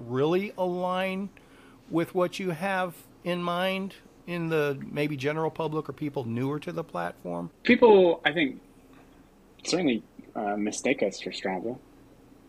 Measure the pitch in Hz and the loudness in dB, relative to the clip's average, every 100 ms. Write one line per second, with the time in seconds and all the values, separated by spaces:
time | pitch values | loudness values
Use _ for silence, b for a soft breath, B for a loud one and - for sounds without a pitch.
0 | 117 127 151 185 208 196 185 180 180 185 | -4 0 2 2 -2 -4 -4 -2 -2 -2
1 | 190 190 196 - B B B B - 165 | -2 -4 -8 -12 B B B B -4 -2
2 | 165 185 175 - 190 156 196 190 185 - | 0 0 -2 -2 -4 -4 -2 -2 -4 -6
3 | - - 175 175 175 175 190 190 190 - | -20 -10 -4 -2 -2 0 0 -2 -6 -10
4 | - - - 175 165 160 147 139 - 147 | -20 -18 -8 -4 0 2 0 -2 -6 -4
5 | 151 143 143 160 160 - 160 156 147 135 | -2 -2 -2 0 -2 -2 -4 -4 -6 -6
6 | 147 139 117 117 135 147 175 165 160 175 | -6 -4 -4 -2 -2 -4 -6 -8 -6 -6
7 | 170 - 175 170 175 - - 240 233 196 | -6 -8 -8 -8 -8 0 4 8 10 10
8 | 175 165 151 160 135 - - - - - | 8 4 0 2 0 -2 -16 -20 -20 -20
9 | - - - - - - - 170 156 113 | -20 -20 -20 -20 -20 -14 -4 0 2 0
10 | - - - 120 104 104 107 - 127 139 | -4 -20 -14 -6 -4 -2 -4 -2 0 0
11 | 104 - 95 - 98 92 113 123 - - | -2 -4 -10 -6 -6 -4 -6 -10 -14 -20
12 | - - - - | -20 -20 -20 -20